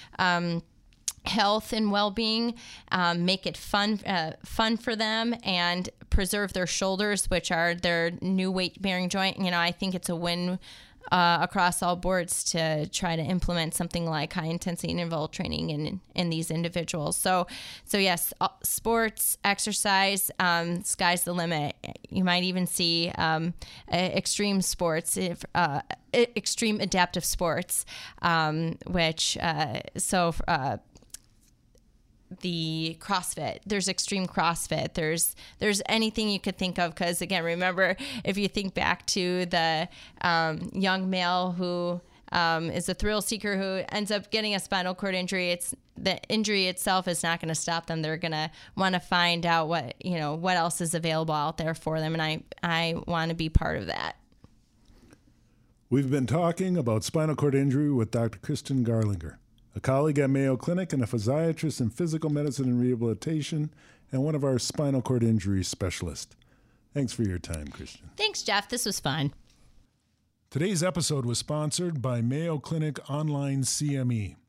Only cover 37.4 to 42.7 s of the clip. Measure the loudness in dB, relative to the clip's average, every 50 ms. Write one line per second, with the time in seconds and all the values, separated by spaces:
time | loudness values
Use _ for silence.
37.4 | 0 0 0 0 0 0 2 4 4 2 2 0 -4 -10 -10 -6 -2 -2 0 0
38.4 | 0 0 0 -2 -4 -4 -2 0 2 2 0 0 -2 -2 -2 0 0 2 2 0
39.4 | 0 0 2 2 2 2 2 0 -2 -4 -6 -14 -20 -20 -8 -2 0 2 4 4
40.4 | 2 2 0 -2 -6 -6 -2 0 2 2 2 2 0 0 0 0 0 2 2 2
41.4 | 0 0 -2 -2 -2 -2 -2 0 -2 -2 -2 -4 -6 -12 -20 -20 -8 -2 0 2
42.4 | 2 4 2 2 0 -2